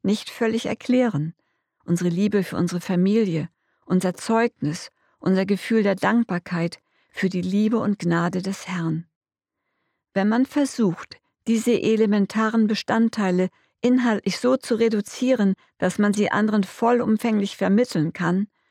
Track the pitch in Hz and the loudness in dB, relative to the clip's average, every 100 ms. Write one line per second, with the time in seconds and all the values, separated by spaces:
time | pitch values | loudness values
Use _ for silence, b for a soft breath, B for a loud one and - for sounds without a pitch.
0 | 190 214 - - 226 226 - - - 254 | -2 -2 -4 -4 -2 -2 -4 -6 0 2
1 | 247 143 160 - _ _ _ _ - 175 | 2 0 -4 -8 _ _ _ _ -2 0
2 | 175 170 202 208 180 - 175 180 - 180 | 0 0 0 0 -2 -2 -2 -4 -2 0
3 | 185 220 202 160 156 _ _ _ - 180 | 2 2 0 -2 -4 _ _ _ -2 0
4 | 180 175 - 226 233 - 147 165 - _ | 0 -4 -2 0 0 -2 -6 -6 -12 _
5 | _ _ - 190 196 196 - 226 202 196 | _ _ 0 0 2 -2 0 2 2 0
6 | 196 233 226 180 - 175 170 - _ _ | 2 2 0 -4 -4 -4 -4 -6 _ _
7 | _ - 190 185 180 202 214 226 - 202 | _ -4 -2 -2 -2 0 2 0 -2 -2
8 | 175 170 170 185 180 196 - 180 165 160 | 0 0 0 -2 -6 -8 -8 -6 -2 -4
9 | - _ _ _ _ _ _ _ _ _ | -6 _ _ _ _ _ _ _ _ _
10 | _ 196 202 226 262 294 277 - 208 165 | _ -2 0 2 0 0 -2 2 0 0
11 | - - _ _ - 226 233 233 - 220 | -10 -20 _ _ -2 0 2 2 2 2
12 | 220 208 196 220 220 226 214 208 - 226 | 2 2 0 0 0 2 0 0 -2 0
13 | 226 220 196 180 185 _ _ _ 240 254 | 0 0 0 0 0 _ _ _ 2 2
14 | 240 214 - - 247 262 - 226 226 214 | 2 0 -2 -2 0 0 0 0 2 0
15 | - - 254 247 196 190 b b 185 - | -4 -4 0 2 2 0 b b -4 0
16 | 208 208 208 - 214 208 185 - 233 247 | 0 2 0 2 0 0 -2 -2 0 2
17 | 214 220 233 214 202 - 190 202 254 170 | 2 0 0 0 -2 -2 2 2 2 0
18 | 151 - 170 185 208 _ _ | -2 -2 -2 -2 -2 _ _